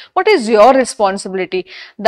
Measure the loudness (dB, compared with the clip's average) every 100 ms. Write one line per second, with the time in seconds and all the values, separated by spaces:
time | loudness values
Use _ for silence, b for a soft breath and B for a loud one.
0 | B -4 0 0 0 4 4 4 0 -4
1 | -4 -4 -8 -8 -6 -8 -10 B B B